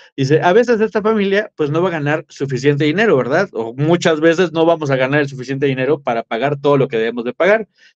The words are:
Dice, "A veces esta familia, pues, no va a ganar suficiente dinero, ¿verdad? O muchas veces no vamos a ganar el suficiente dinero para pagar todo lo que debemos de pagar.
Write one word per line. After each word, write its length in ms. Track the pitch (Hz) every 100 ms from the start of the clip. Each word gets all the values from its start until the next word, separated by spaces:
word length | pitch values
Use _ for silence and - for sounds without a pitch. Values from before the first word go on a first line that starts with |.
| - -
Dice, 240 | 135 151
"A 120 | 170
veces 280 | 202 240 220
esta 220 | 214 220
familia, 500 | 208 220 196 196 214 -
pues, 120 | 147
no 140 | 156
va 60 | 185
a 40 |
ganar 320 | 165 143 156 147
suficiente 560 | - 139 127 143 143
dinero, 320 | 151 170 226 147
¿verdad? 320 | 117 156 196
O 220 | - 113
muchas 460 | 127 151 170 175 156
veces 320 | 165 165 180
no 120 | 160
vamos 260 | 165 165 147
a 60 | 135
ganar 240 | 131 147
el 80 | 143
suficiente 380 | 135 123 135 143
dinero 340 | 131 131 151
para 220 | 127 117
pagar 380 | - 117 135 143
todo 180 | 143 143
lo 100 | 120
que 80 | 113
debemos 280 | 113 120
de 100 | 120
pagar. 340 | - 170 220 208 _ _